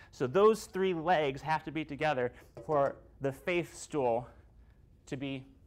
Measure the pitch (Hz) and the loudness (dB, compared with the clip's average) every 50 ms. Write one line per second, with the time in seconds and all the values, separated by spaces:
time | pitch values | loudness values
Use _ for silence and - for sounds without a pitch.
0 | - - - - 139 123 127 185 202 214 220 208 - - - 190 190 190 180 165 | -20 -14 -6 -4 -2 2 4 6 6 6 6 4 0 -8 -4 -2 0 0 0 0
1 | 151 170 180 156 156 139 131 135 139 151 160 151 - 160 139 160 156 - 147 127 | 0 2 2 2 2 0 -2 -4 -4 -4 -4 -4 -4 -6 -8 -8 -8 -8 -6 -2
2 | 151 151 147 127 123 117 - - - - - - - - 156 143 139 135 - - | -2 0 0 0 0 -2 -4 -8 -20 -20 -18 -12 -6 0 2 2 2 2 0 -4
3 | - - - - 131 139 131 - - - 180 175 160 - - - - - - 156 | -14 -20 -10 -6 -4 -4 -4 -4 -4 -2 0 0 -2 -4 -6 -16 -12 -6 -2 0
4 | 131 120 117 117 123 - - - - - - - - - - - - - - - | 2 2 2 0 -2 -6 -14 -20 -20 -20 -20 -20 -20 -20 -20 -20 -20 -20 -20 -20
5 | - - 147 131 139 139 139 131 127 - - - - | -14 -10 -8 -6 -6 -6 -6 -8 -10 -14 -20 -20 -20